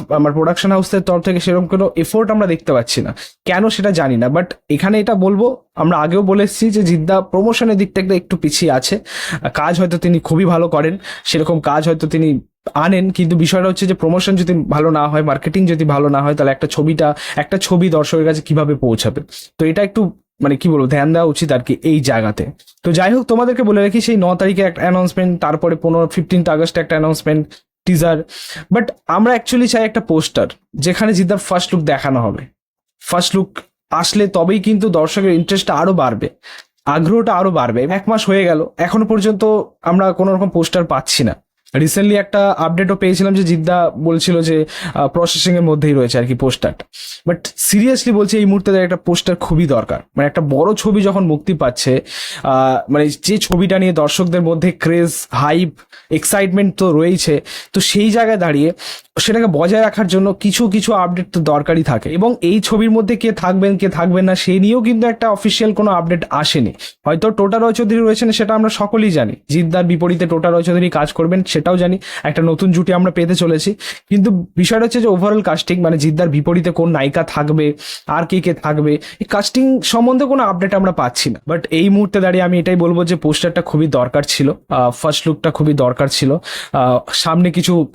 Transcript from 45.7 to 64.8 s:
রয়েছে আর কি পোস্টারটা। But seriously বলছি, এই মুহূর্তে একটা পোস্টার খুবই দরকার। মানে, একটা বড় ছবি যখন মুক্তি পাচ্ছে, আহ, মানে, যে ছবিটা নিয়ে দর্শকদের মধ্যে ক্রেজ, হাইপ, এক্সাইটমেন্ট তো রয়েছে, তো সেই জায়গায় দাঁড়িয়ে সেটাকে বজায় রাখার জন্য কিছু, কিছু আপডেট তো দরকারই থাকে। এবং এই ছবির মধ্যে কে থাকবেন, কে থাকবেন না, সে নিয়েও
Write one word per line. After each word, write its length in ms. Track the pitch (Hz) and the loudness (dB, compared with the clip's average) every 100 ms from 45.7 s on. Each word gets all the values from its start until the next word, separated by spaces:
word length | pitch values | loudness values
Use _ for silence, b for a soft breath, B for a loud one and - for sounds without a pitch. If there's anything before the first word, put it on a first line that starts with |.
| 151 151 | 2 2
রয়েছে 260 | 139 120 127 | 2 2 0
আর 60 | 123 | -2
কি 80 | |
পোস্টারটা। 520 | 123 131 - 104 - - B B B B | 0 -2 -2 -4 -6 -14 B B B B
But 160 | 170 | -6
seriously 720 | - - - 202 240 254 247 | -6 -6 0 2 2 2 0
বলছি, 240 | 208 202 220 | 0 2 2
এই 80 | 202 | 2
মুহূর্তে 380 | 196 202 190 | 2 2 0
একটা 120 | 180 175 | 0 -2
পোস্টার 400 | - 175 - 175 | -2 -2 0 -2
খুবই 300 | - 160 170 | 0 0 2
দরকার। 340 | 123 107 - - - | 0 -2 -6 -6 -2
মানে, 120 | 143 | -2
একটা 140 | 175 | 0
বড় 320 | 151 139 175 214 | -2 0 0 0
ছবি 260 | 220 214 | 0 2
যখন 240 | 196 196 180 | 2 0 0
মুক্তি 280 | 151 170 | 0 -2
পাচ্ছে, 480 | 165 131 - 139 131 - B B B | -2 -2 -2 0 -2 -2 B B B
আহ, 480 | - 131 131 127 - | -2 0 2 0 0
মানে, 180 | 143 151 | 0 0
যে 280 | 143 - 208 | -2 -2 -2
ছবিটা 420 | - 180 190 190 | 0 0 0 2
নিয়ে 120 | 185 | 0
দর্শকদের 500 | 160 147 - 185 175 | 0 0 0 0 0
মধ্যে 300 | 165 165 175 | 0 0 -2
ক্রেজ, 560 | 170 165 170 170 - - | 0 0 2 0 -2 -6
হাইপ, 380 | - 147 165 180 - B B B | -2 0 0 -2 -6 B B B
এক্সাইটমেন্ট 640 | 156 - 208 196 190 196 - | -4 -2 0 0 2 0 0
তো 160 | 190 | 0
রয়েছে, 500 | 156 170 185 - 143 - B B | 2 2 0 0 -2 -4 B B
তো 80 | 196 | -4
সেই 300 | - 202 214 | 0 0 2
জায়গায় 260 | 220 220 214 | 2 0 0
দাঁড়িয়ে 340 | 175 143 151 180 B B B - | 0 0 0 -2 B B B -4
সেটাকে 280 | - 226 226 | -2 0 2
বজায় 340 | 156 175 220 | 2 2 2
রাখার 260 | 220 208 196 | 2 0 0
জন্য 260 | 185 196 | 0 0
কিছু, 340 | 190 208 185 233 | 0 -2 0 0
কিছু 260 | 208 202 | 0 0
আপডেট 360 | 208 175 180 180 | 0 0 -2 -4
তো 80 | 175 | -2
দরকারই 440 | 156 147 147 160 | 0 0 0 0
থাকে। 260 | 156 120 - | 0 -2 -2
এবং 260 | 165 196 240 | -2 0 0
এই 180 | 170 214 | 0 0
ছবির 320 | 180 220 226 | 0 0 2
মধ্যে 240 | 220 208 233 | 2 0 0
কে 160 | 226 | -2
থাকবেন, 460 | 220 185 190 196 190 | -2 0 2 2 2
কে 120 | 196 | 0
থাকবেন 360 | 165 175 180 190 | 0 0 2 2
না, 100 | 185 | 0
সে 240 | - 190 | 0 2
নিয়েও 220 | 202 247 | 4 2